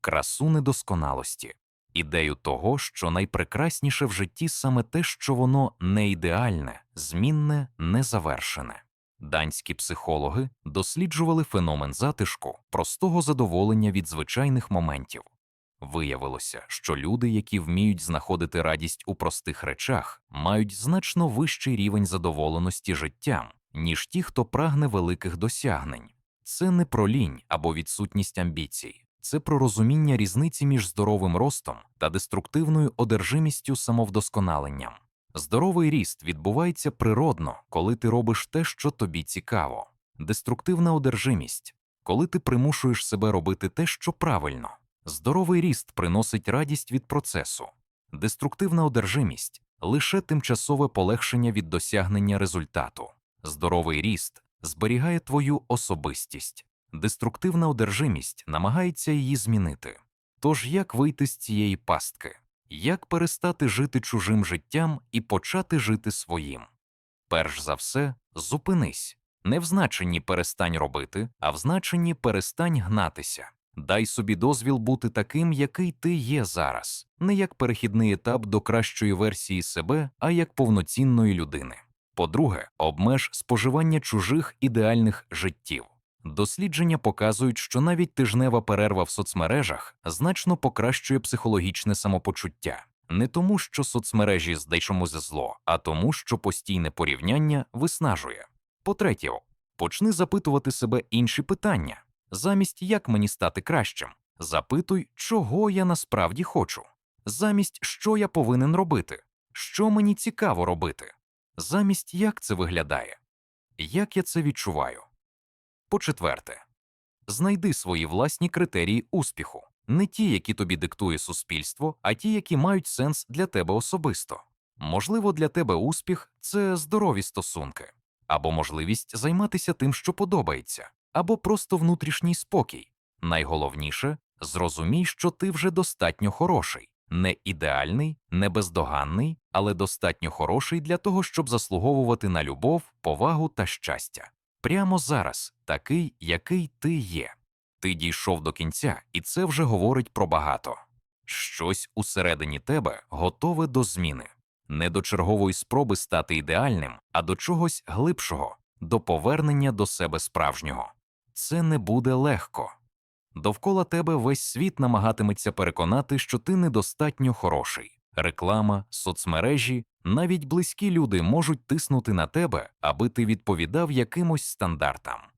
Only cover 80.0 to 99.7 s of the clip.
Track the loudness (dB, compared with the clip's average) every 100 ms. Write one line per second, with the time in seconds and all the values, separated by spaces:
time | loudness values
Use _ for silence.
80 | -2 _ 0 2 0 2 4 4 2 0
81 | 4 6 4 4 -2 -6 -8 -14 _ _
82 | _ -2 0 4 2 0 -6 _ 0 2
83 | 2 2 0 -8 -2 0 2 2 2 2
84 | 2 0 2 0 0 -2 0 4 4 6
85 | 4 2 -6 -4 -4 -6 -8 -8 -8 _
86 | _ _ -10 -2 -2 0 -4 0 2 2
87 | 0 2 0 2 0 0 -4 0 2 2
88 | 0 2 2 4 4 4 2 2 4 2
89 | 0 -2 -4 0 2 2 0 -4 -8 _
90 | -8 -2 0 0 0 2 0 0 0 0
91 | 0 0 0 -2 2 2 2 -2 -2 0
92 | 0 0 0 -4 -6 -6 -8 -8 -14 _
93 | _ 0 2 2 2 2 0 -4 -2 -2
94 | 0 2 4 4 2 -4 0 -2 2 0
95 | 0 -2 -6 -6 -6 -6 0 0 0 0
96 | 0 0 -2 -2 -2 -4 -2 -2 -2 -2
97 | -2 0 0 2 2 0 -2 -2 -2 0
98 | 0 0 -4 -12 -18 _ _ _ -4 0
99 | 2 0 -4 -6 _ _ _